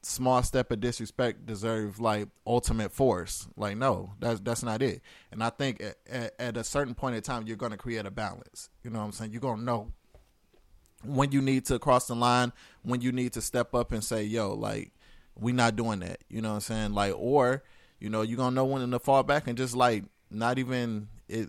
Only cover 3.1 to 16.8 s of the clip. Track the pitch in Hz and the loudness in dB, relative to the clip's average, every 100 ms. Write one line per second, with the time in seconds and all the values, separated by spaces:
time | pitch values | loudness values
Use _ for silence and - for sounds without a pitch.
3.1 | 92 82 - - - 101 104 135 95 95 | 4 0 -8 -10 -6 -4 0 0 0 -4
4.1 | 101 120 110 107 117 120 110 135 98 - | -4 -2 -2 -2 -4 -2 0 0 -2 -8
5.1 | - - 110 113 - 139 113 104 - - | -20 -16 -6 -4 -2 -4 -4 -8 -12 -10
6.1 | 127 117 - 123 113 113 143 139 123 131 | -8 -8 -6 -6 -4 -4 -2 -2 -4 -4
7.1 | 113 123 123 110 110 120 104 123 113 98 | -4 -4 -6 -6 -6 -6 -6 -6 -6 -6
8.1 | 98 104 95 - - - _ 123 110 107 | -6 -6 -6 -14 -18 -20 _ -8 -6 -6
9.1 | 101 110 113 131 110 120 117 - - _ | -6 -8 -4 -4 -2 -2 -2 -4 -12 _
10.1 | - _ _ _ _ _ - _ _ 110 | -20 _ _ _ _ _ -20 _ _ -2
11.1 | 135 139 139 135 131 - 123 139 123 - | 2 4 4 4 2 2 0 4 4 4
12.1 | 117 120 123 120 - - - - 123 127 | 2 4 6 4 -2 -16 -10 -2 0 0
13.1 | 127 123 113 - 127 117 123 110 113 - | 0 -2 -2 -2 0 2 0 0 -2 -2
14.1 | 113 107 113 101 104 107 107 - _ - | -2 0 0 0 -2 -4 -4 -8 _ -20
15.1 | - - - 113 123 117 107 113 104 90 | -20 -20 -4 0 4 4 4 0 -2 -4
16.1 | 87 - 113 110 104 - 110 | -10 -10 -6 -4 -4 -4 -2